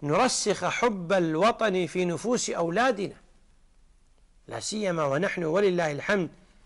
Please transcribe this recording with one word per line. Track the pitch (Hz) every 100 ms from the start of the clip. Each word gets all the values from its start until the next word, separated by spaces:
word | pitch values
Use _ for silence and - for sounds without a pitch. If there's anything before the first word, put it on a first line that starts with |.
نرسخ | 143 165 247 - 214 185
حب | 175 - 240 196 170
الوطن | 190 165 156 214 226 220 185 165
في | 180
نفوس | 180 160 214 240 -
أولادنا، | 196 170 180 262 202 175 - - - - - - - - _ _ _ _ _ -
لا | 113
سيما | - 214 202 165
ونحن | 147 139 190 -
ولله | 165 175 202 175 160
الحمد | 143 - 202 160 - - -